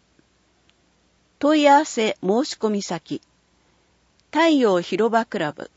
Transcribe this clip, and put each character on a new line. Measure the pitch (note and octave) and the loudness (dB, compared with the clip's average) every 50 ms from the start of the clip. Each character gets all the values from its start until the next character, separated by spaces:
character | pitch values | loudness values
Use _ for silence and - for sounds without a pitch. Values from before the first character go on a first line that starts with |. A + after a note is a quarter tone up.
| _ _ _ _ _ _ _ _ _ _ _ _ _ _ _ _ _ _ _ _ _ _ _ _ _ _ _ _ | _ _ _ _ _ _ _ _ _ _ _ _ _ _ _ _ _ _ _ _ _ _ _ _ _ _ _ _
問 | - C#4+ D#4 D#4 D4 | 0 0 2 4 4
い | C#4+ | 6
合 | C#4+ | 6
わ | C#4+ D#4 | 4 4
せ | - - A#3+ A3 G#3+ G3 - | 0 -2 -4 -2 -2 -4 -4
申 | - F#3 G3+ A#3 D4+ | -2 -2 0 0 -2
し | - - | -4 -6
込 | - - G#3+ | -6 -4 -4
み | G#3+ G3+ F#3+ | -4 -4 -6
先、 | - F#3 E3 - - D3+ - - _ _ _ _ _ _ _ _ _ _ _ _ _ _ _ _ _ _ _ _ _ | -6 -8 -10 -8 -10 -12 -12 -12 _ _ _ _ _ _ _ _ _ _ _ _ _ _ _ _ _ _ _ _ _
太 | - D4 E4 E4 D#4 C#4 | -2 0 2 2 4 4
陽 | B3 G#3+ F#3+ F3 | 2 2 2 0
広 | E3+ - - G3+ G#3+ A#3 | 0 -2 -2 -2 -2 0
場 | G#3 A3+ F3+ | 0 -2 -2
ク | - - E3 | -4 -6 -8
ラ | D#3 D3+ C#3+ | -6 -8 -8
ブ。 | - - - _ | -10 -16 -18 _